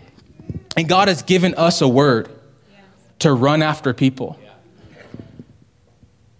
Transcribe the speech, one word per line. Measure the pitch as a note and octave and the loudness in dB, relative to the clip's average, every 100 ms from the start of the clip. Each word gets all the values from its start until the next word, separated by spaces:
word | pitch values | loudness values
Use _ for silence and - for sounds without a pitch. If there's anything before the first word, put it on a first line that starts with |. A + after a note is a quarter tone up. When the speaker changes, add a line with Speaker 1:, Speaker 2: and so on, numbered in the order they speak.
| - _ _ - - - - - | -20 _ _ -20 -16 -16 -8 -4
Speaker 1:
And | D#3+ | 0
God | F#3 G3+ | 2 2
has | E3 | 0
given | - F#3 F3+ | 0 2 2
us | E3 E3 F3 | 2 0 2
a | C#3 | 2
word | B2 C#3+ A#2 - - _ _ _ | 4 2 2 -4 -16 _ _ _
Speaker 2:
Yeah. | _ _ _ _ _ | _ _ _ _ _
Speaker 1:
to | D#3+ | 0
run | C3 C3+ D3+ | 2 2 0
after | D#3 D3+ C#3 | -2 -2 -6
people. | B2 C3+ C3 B2 - | -2 -2 -2 -10 -14
Speaker 3:
Yeah. | - - _ _ - - - - - - - _ _ _ _ _ _ _ _ _ | -20 -20 _ _ -20 -20 -20 -20 -20 -20 -20 _ _ _ _ _ _ _ _ _